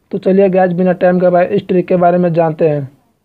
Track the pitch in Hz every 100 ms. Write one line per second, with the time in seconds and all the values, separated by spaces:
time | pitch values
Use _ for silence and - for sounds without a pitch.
0 | _ 196 208 190 196 185 185 170 185 180
1 | 180 180 180 175 180 202 - 185 175 180
2 | 175 180 180 165 165 156 165 147 135 _
3 | _ _